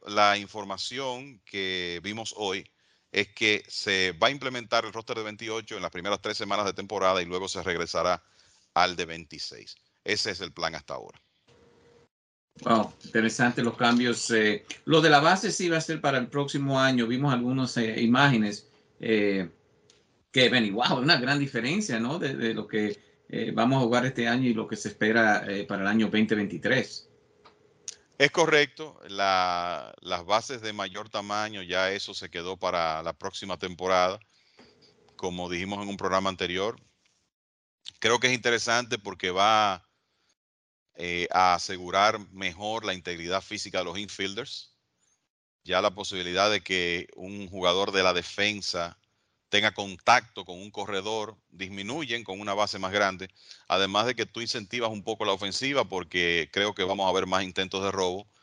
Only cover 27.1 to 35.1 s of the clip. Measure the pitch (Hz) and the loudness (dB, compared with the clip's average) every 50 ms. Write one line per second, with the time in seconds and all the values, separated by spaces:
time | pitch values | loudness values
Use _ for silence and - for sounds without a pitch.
27.1 | _ _ _ _ _ _ _ - _ _ _ _ _ _ _ - - - _ _ | _ _ _ _ _ _ _ -20 _ _ _ _ _ _ _ -18 -18 -18 _ _
28.1 | _ - 139 143 - - 165 156 156 147 147 139 - - 156 151 - - - 87 | _ 2 2 4 4 4 4 6 6 6 4 4 0 -8 -14 -14 -16 -18 -16 -10
29.1 | 98 98 98 98 95 92 90 90 87 87 87 87 85 76 62 53 - - - 87 | -4 0 2 4 4 4 4 2 0 -2 -2 -4 -4 -6 -8 -12 -18 -14 -8 -6
30.1 | 92 87 85 85 101 110 113 - 139 120 110 110 104 104 98 95 92 104 107 107 | -6 -4 -2 0 0 0 0 -2 -10 -10 -8 -8 -6 -6 -6 -6 -8 -10 -12 -8
31.1 | - 110 101 101 104 104 107 107 110 101 92 87 87 92 95 95 95 101 - - | -8 -8 -6 -4 -4 -4 -4 -4 -6 -10 -8 -4 -2 0 0 0 0 -2 -6 -8
32.1 | 98 - 98 92 - 87 85 90 95 92 95 92 90 87 82 80 80 80 80 85 | -10 -12 -12 -10 -10 -8 -6 -6 -6 -4 -2 -2 0 0 0 0 -2 -2 -4 -6
33.1 | 80 - - 92 - - - 98 90 82 - 92 90 82 90 92 95 92 90 92 | -8 -8 -8 -10 -10 -10 -8 -8 -8 -6 -6 -8 -6 -4 0 2 4 4 4 2
34.1 | 98 107 _ _ _ _ _ _ _ _ - _ _ _ _ _ _ _ _ _ | 0 -4 _ _ _ _ _ _ _ _ -20 _ _ _ _ _ _ _ _ _